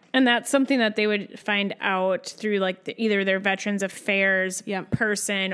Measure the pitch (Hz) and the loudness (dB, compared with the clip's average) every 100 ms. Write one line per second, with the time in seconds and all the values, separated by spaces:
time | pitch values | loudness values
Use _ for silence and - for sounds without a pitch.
0 | _ 262 254 240 233 277 262 269 220 214 | _ 2 4 2 2 2 2 2 2 2
1 | 214 208 196 - - 202 202 - 196 190 | 0 0 -4 -10 -2 0 0 -2 -2 0
2 | 185 180 - - 214 202 190 185 - - | 0 -2 -4 -6 -2 0 0 -2 -8 -2
3 | 226 202 196 190 196 190 214 202 190 - | 0 2 2 0 0 -2 -2 -2 -4 -6
4 | - 196 196 190 185 185 - 196 - - | -2 0 2 2 0 -4 -6 -6 -4 -2
5 | 220 202 - 202 190 | 0 -2 -2 -2 -2